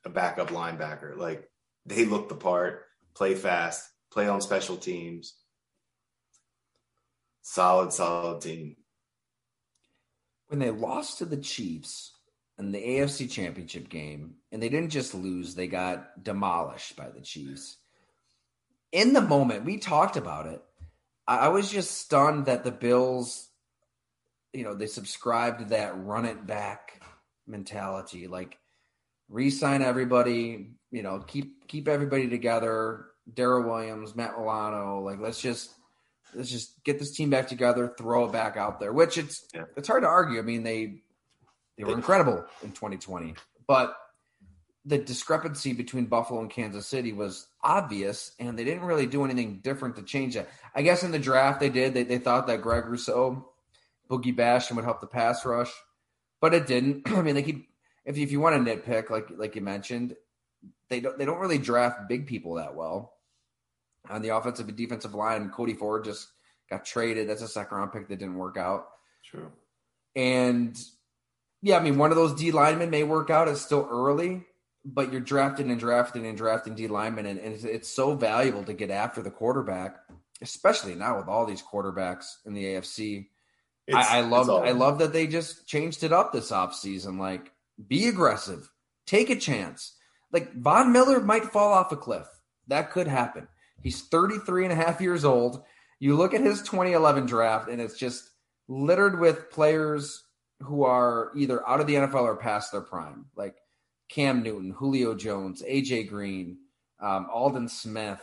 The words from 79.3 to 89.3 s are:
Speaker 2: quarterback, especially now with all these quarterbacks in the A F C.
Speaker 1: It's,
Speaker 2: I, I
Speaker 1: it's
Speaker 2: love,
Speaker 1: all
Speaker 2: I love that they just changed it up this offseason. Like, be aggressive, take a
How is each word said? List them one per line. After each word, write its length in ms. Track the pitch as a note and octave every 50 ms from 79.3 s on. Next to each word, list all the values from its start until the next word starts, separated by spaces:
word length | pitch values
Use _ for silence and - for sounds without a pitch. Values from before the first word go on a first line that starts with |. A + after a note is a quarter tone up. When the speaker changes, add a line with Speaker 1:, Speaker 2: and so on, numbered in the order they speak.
Speaker 2:
quarterback, 640 | - - A2 A#2+ B2+ C#3 - G2+ F#2+ F#2 F#2 G2 - - _ _ - - _ _ _ -
especially 540 | C3 - - - - G3+ - - - G2 F2
now 240 | F2 G2+ A#2+ A#2+ G2
with 100 | F2+ E2+
all 160 | G2+ A2+ A#2
these 180 | G#2+ G2 F#2
quarterbacks 640 | - - - G2+ G2 G2 F2+ F#2+ F#2 F2+ F#2 - - - - _ _
in 80 | A2 G2+
the 200 | G2+ G2 F#2+ F#2+
A 40 | F#2+
F 60 | F#2
C. 420 | - - - A2 G#2+ G#2 G2 G2 _ _ _ _ _ _ _ _ _ _ _ _
Speaker 1:
It's, 100 | - C3
Speaker 2:
I, 220 | A#2+ B2 G#2+ A#2 A#2+
I 20 |
Speaker 1:
it's 100 | A#2+ A#2
Speaker 2:
love, 180 | A#2+ B2 B2+ A#2+
Speaker 1:
all 140 | G2 F2+
Speaker 2:
I 80 | B2+ B2
love 280 | B2+ B2 B2+ C#3 D3 D3
that 120 | E3 D3+
they 140 | D3+ E3 D#3+
just 400 | D3+ D#3 E3 D#3+ - - - _
changed 380 | - - D3 D#3 E3+ D3+ - E3
it 80 | D#3
up 200 | E3 F3+ G3+ -
this 180 | - B2 A2+ -
offseason. 680 | A2+ F#2+ F#2 F2+ - - - G2 G2 F#2+ F#2 G2 F#2 F#2+
Like, 340 | F#2+ F#2+ F#2+ F2 - - _ _ _ _ _ - G#2
be 200 | G2 B2 D#3+ G#3+
aggressive, 640 | A#3+ G#3+ F#3 E3 B2 G#2 - - G2+ F#2 D2+ C#2+ - _ _ _ _ _ _ _
take 220 | - F#3+ G#3+ -
a 80 | C4